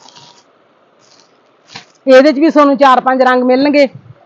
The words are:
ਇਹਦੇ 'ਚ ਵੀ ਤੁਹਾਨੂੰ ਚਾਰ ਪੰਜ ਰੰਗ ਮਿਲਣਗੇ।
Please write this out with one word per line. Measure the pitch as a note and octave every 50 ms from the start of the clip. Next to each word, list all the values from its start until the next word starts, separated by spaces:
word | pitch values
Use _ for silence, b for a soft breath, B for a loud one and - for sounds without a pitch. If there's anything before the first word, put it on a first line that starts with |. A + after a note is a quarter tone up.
| - - _ - C#2+ - _ _ _ _ _ _ _ _ _ _ _ _ _ _ _ _ _ _ _ _ _ _ _ _ _ _ _ _ - - - _ _ _ _
ਇਹਦੇ | C4+ C4 B3+ C4+ D#4
'ਚ | B3 C#4
ਵੀ | D#4+ D#4
ਤੁਹਾਨੂੰ | - D4 D4 C#4 C#4
ਚਾਰ | G3+ C#4 C4 B3+ B3
ਪੰਜ | A3+ B3+ C4 C4 B3+
ਰੰਗ | B3+ B3+ B3+ B3
ਮਿਲਣਗੇ। | B3+ B3+ C4 C#4 D4 C4+ D4 C#4 A#3+ - - - - - _ _